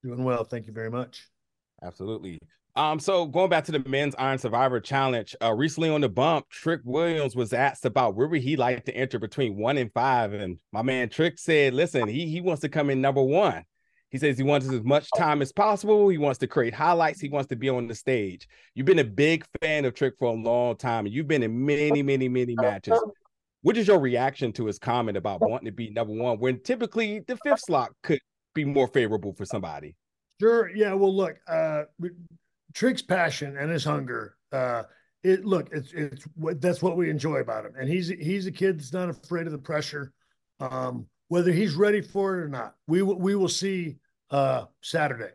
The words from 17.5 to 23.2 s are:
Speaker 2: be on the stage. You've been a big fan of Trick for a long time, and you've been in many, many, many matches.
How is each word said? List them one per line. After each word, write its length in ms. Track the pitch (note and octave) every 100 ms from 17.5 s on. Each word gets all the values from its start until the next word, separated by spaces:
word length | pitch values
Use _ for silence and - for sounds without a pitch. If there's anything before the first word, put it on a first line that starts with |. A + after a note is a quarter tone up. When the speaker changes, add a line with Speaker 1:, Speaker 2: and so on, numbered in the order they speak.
| A#2+
Speaker 2:
be 120 | C3
on 200 | B2+ A#2+
the 60 |
stage. 520 | A2 - B2+ G2+ F2+ - _ _
You've 120 | - C3+
been 140 | F3
a 40 |
big 400 | B2 G2 D3 E3 - -
fan 240 | D#3 D3+
of 100 | C3+
Trick 200 | - C3+ -
for 100 | B2
a 40 |
long 440 | A2+ A2+ A#2+ B2 A2+
time, 300 | B2+ A#2 G#2
and 80 |
you've 140 | A#2 D3+
been 140 | D3+
in 240 | A2+ A2+ C#3
many, 360 | D3 D3+ C#3+
many, 260 | C#3 C#3 C3
many 260 | B2+ B2 A#2
matches. 440 | B2 - - A3+ A3 -